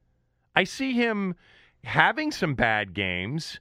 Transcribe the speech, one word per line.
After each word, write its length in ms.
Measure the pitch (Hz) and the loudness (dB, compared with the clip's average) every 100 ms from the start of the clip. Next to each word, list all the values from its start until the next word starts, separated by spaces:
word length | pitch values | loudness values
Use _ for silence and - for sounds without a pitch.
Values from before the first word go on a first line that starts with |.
| _ _ _ _ _ - | _ _ _ _ _ 0
I 80 | |
see 300 | 190 - 269 | 0 -2 -2
him 420 | 240 233 208 190 175 _ - _ _ | 0 0 -2 -4 -6 _ -20 _ _
having 480 | 113 151 175 254 302 | 0 4 4 2 -4
some 240 | - 160 123 | -2 -2 2
bad 400 | 117 107 98 87 | 2 2 -2 -2
games, 640 | 95 90 101 160 - - | -2 -2 -2 -4 -8 -14